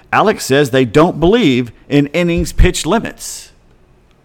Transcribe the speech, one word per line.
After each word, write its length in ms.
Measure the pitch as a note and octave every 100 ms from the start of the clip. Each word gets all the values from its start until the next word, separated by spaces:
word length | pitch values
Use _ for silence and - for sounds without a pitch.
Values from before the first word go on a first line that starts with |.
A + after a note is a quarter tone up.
| _
Alex 320 | B2+ F#3+ G#3+
says 280 | - C3+ C#3+
they 120 | C3
don't 340 | B2 C#3+ E3 D#3
believe 540 | E3 A#3+ E3+ B2 A#2+ - -
in 200 | C#3+ C#3+
innings 440 | E3+ F3 E3+ E3+
pitched 340 | - F3+ F3+ D3+
limits. 680 | A#3 D2 - - - - _ _ _ _ _ _ _